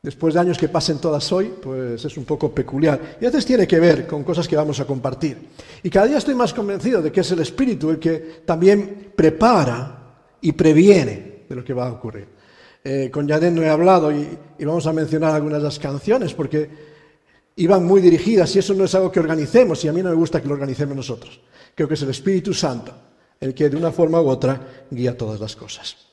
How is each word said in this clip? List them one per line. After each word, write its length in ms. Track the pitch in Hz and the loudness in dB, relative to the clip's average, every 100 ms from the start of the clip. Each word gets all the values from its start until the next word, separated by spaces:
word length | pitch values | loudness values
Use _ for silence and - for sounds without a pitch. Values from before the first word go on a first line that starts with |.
Después 320 | 156 - 165 | -12 -2 0
de 60 | 165 | 2
años 180 | 180 170 | 0 0
que 100 | 151 | -2
pasen 300 | 160 156 147 | -2 -2 -4
todas 340 | 165 147 - | -2 -4 -2
hoy, 220 | 185 208 - | -2 -2 -8
pues 420 | 131 131 127 117 | -10 -8 -6 -8
es 140 | 151 - | -10 -10
un 80 | 123 | -6
poco 260 | 151 151 | -4 -2
peculiar. 640 | - 127 135 156 135 - - | -4 -6 0 0 0 -6 -4
Y 40 | 240 | -2
a 20 | |
veces 180 | 277 - | 0 2
tiene 220 | 254 185 | 2 4
que 120 | 170 | 4
ver 280 | 170 151 - | 4 4 -2
con 160 | 151 | -8
cosas 240 | 143 170 165 | -4 -4 0
que 80 | 151 | -2
vamos 240 | 151 139 | -2 -4
a 60 | 131 | -6
compartir. 640 | 131 131 127 156 123 - - - - | -4 -6 -4 -6 -6 -20 -20 -20 -12
Y 80 | 180 | 0
cada 160 | 190 220 | 2 4
día 100 | 294 | 2
estoy 160 | - | -2
más 220 | 254 240 - | 0 -2 -2
convencido 480 | 202 196 220 220 | -6 -4 -2 0
de 80 | 156 | 0
que 80 | 190 | -2
es 120 | 170 | 0
el 100 | 175 | -2
Espíritu 500 | 151 - 262 175 156 | -4 -2 -2 0 -2
el 80 | 160 | 0
que 420 | 165 160 - - - | 0 -2 -6 -10 -4
también 680 | 160 185 202 202 - - - | 2 4 4 0 -12 -10 2
prepara 1000 | 156 - 226 214 131 117 131 - - _ _ _ | 2 4 4 4 2 -4 -8 -14 -20 _ _ _
y 120 | 165 | -4
previene 880 | 151 156 156 196 190 123 107 - - _ | 2 4 6 8 6 2 -6 -14 -20 _
de 80 | 123 | -12
lo 80 | |
que 100 | 127 | -8
va 120 | 123 123 | -6 -6
a 60 | |
ocurrir. 500 | 113 113 107 101 _ _ _ - _ | -8 -12 -14 -20 _ _ _ -20 _
Eh, 280 | 139 135 131 | -6 -6 -4
con 160 | 147 143 | -4 -2
Janet 240 | 156 170 | 2 2
no 80 | 165 | 2
he 80 | 160 | 2
hablado 420 | 156 180 185 151 | 4 6 4 2
y, 160 | 147 147 - - - | -2 -6 -12 -18 -8
y 80 | 147 | -4
vamos 220 | 170 156 | -2 -2
a 60 | |
mencionar 420 | 160 151 156 160 156 | -2 -2 0 0 0
algunas 240 | 151 151 | -2 -2
de 60 | 147 | -4
las 120 | 143 | -6
canciones 560 | 147 139 202 254 190 | -8 -6 -2 0 -2
porque 340 | - 139 151 147 - - - _ _ _ _ _ - | -6 -4 -4 -4 -10 -20 -20 _ _ _ _ _ -4
iban 280 | 170 190 175 | 2 2 4
muy 160 | 196 | 6
dirigidas 540 | 180 165 208 214 165 196 | 6 6 4 2 4 2
y 40 | |
eso 140 | 196 | 2
no 120 | 196 185 | 0 2
es 100 | 185 | 2
algo 160 | 185 | 2
que 80 | 185 | 0
organicemos 680 | 160 160 147 233 240 151 156 | 0 -2 4 4 4 2 -2
y 20 | |
a 60 | |
mí 80 | 165 | -2
no 80 | 185 | 0
me 60 | 165 | 0
gusta 260 | 165 160 | 0 -2
que 60 | 139 | -4
lo 80 | 143 | -6
organicemos 400 | 139 131 143 139 | -6 -4 -4 -6
nosotros. 460 | 127 110 - - _ _ - - | -8 -12 -12 -20 _ _ -20 -6
Creo 120 | 143 | -2
que 60 | |
es 80 | 151 | -2
el 80 | 135 | -4
Espíritu 460 | 127 190 185 185 - | -4 -2 -2 -2 -2
Santo 360 | 151 120 98 - _ _ _ _ | -2 -4 -12 -20 _ _ _ _
el 140 | 135 | -8
que 160 | 131 151 | 0 0
de 80 | 143 | 0
una 140 | 165 | -2
forma 280 | - 160 165 | 2 2 4
u 80 | 147 | 2
otra 580 | 127 131 135 - - - | 2 -2 -4 -10 -20 -14
guía 260 | 127 123 117 | -4 -4 -4
todas 240 | 110 107 | -8 -8
las 160 | 107 - | -10 -14
cosas. 400 | 113 - - - _ | -18 -16 -16 -16 _